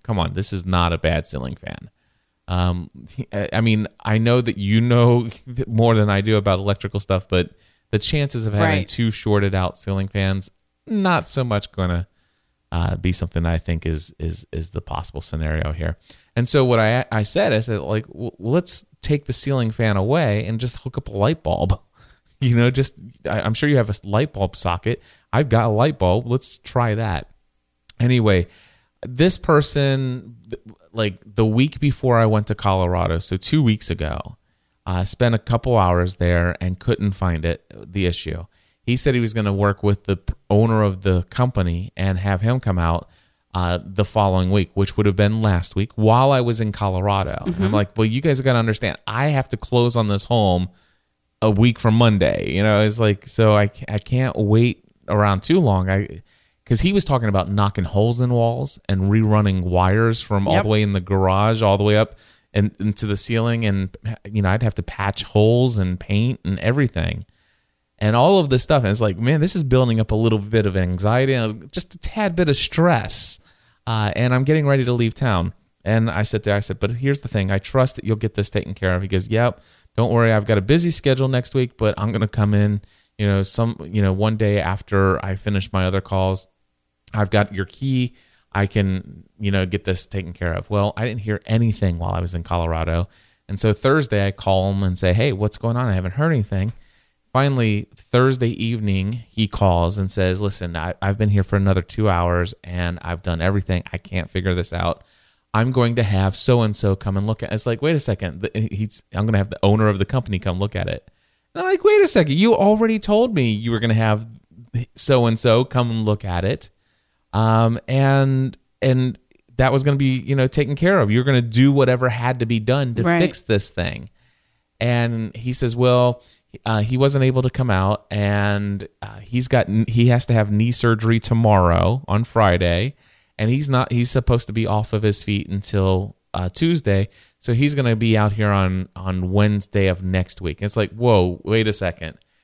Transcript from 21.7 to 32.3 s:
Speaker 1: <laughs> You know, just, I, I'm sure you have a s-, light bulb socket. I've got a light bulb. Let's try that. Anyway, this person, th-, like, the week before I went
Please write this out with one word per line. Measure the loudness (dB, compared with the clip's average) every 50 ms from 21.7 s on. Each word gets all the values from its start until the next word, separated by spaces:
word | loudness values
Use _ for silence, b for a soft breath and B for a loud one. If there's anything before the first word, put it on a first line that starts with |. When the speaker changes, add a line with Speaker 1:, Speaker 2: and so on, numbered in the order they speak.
| 0 -2 _
Speaker 1:
<laughs> | _ b b b b b b b _ _ -2 0
You | 2 4
know, | 4 4 4
just, | 2 0 -2 -4 -4 -12 -20 -20 -20 _ -8
I, | -6 -4 -2 -2
I'm | -2 -2
sure | 0 0 2
you | 2
have | 2 2 0
a |
s-, | -2 -8 -6
light | -2 0 0 0 -2 -2
bulb | -4 -4 -4 -2
socket. | -2 -2 -2 -2 -2 -2 -4 -4 -6 b b b b b b
I've | 0 0 0 2
got | 2 2 2
a | 2
light | 2 2 2 2 0 0
bulb. | 2 2 2 2 0
Let's | -2 -4 -4 -4 -6 -12
try | -12 -12 -6 -4 -2 0 0 -2
that. | -2 -2 -4 -4 -4 -6 -10 _ _ _ _ _ _ _ _ _ _ _ -16 -6 -2
Anyway, | 2 2 4 4 4 4 4 4 2 b b b b b b b b b b -16 -14
this | -10 -2 2 2 2 2
person, | 0 0 2 2 2 2 2 0 0 0 0 0 0 -2 -4 -6 -8 -10 -16 -20 -20 _ -14
th-, | -14 -14 _ -18 -20 _ _ _ -4
like, | -2 -2 -2 -4 -6 -18
the | -10 0 2 2
week | 2 4 4 2 2 0 0
before | 0 0 0 0 0 2 2 4
I | 4
went | 4